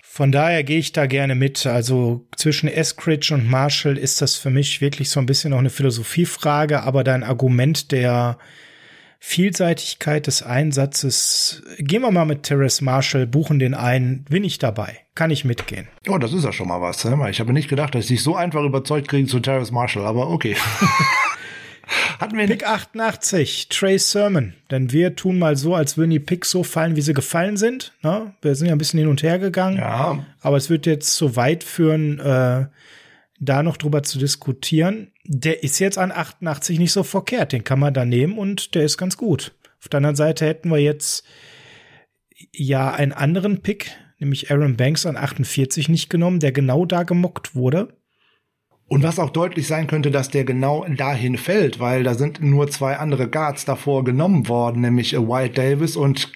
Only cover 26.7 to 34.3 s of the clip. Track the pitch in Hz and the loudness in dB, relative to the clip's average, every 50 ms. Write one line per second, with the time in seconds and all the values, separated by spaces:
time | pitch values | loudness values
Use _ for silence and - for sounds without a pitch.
26.7 | - 165 160 170 160 151 143 156 147 135 - - - 170 175 202 208 196 214 233 | -2 -2 0 0 0 0 0 2 0 0 0 0 -2 0 0 0 0 0 0 0
27.7 | 254 262 - - - _ - 156 180 214 226 208 196 _ - 151 139 135 165 175 | -2 -4 -10 -14 -16 _ -2 -2 -2 -2 -4 -8 -14 _ -2 0 0 2 2 2
28.7 | 156 147 156 - - 160 151 156 147 139 151 160 170 180 196 190 170 190 185 190 | 2 2 0 0 0 2 2 4 2 2 2 0 0 2 0 -2 0 0 0 0
29.7 | 190 - 113 110 113 123 143 170 151 143 139 - - _ - 139 143 139 139 - | 0 -2 -2 -2 -2 0 0 -2 -2 -4 -8 -12 -18 _ 0 2 2 2 2 2
30.7 | 165 156 - 170 156 147 - - - - 160 139 113 123 120 139 160 160 - - | 0 0 2 0 0 0 0 -2 -2 0 0 0 2 2 2 2 0 0 -4 -8
31.7 | - - 165 156 156 156 156 151 147 147 143 143 131 127 127 127 123 131 135 139 | 0 2 2 4 4 2 2 0 -2 -2 0 0 2 2 2 2 2 0 -2 -4
32.7 | - _ - - - - - - - _ _ _ _ _ 139 131 131 139 151 170 | -6 _ -20 -20 -20 -20 -20 -20 -20 _ _ _ _ _ -2 0 0 2 2 0
33.7 | 165 - 151 151 147 147 143 - - 131 139 139 | -2 -2 -2 0 0 0 -2 -2 -4 -2 -2 -2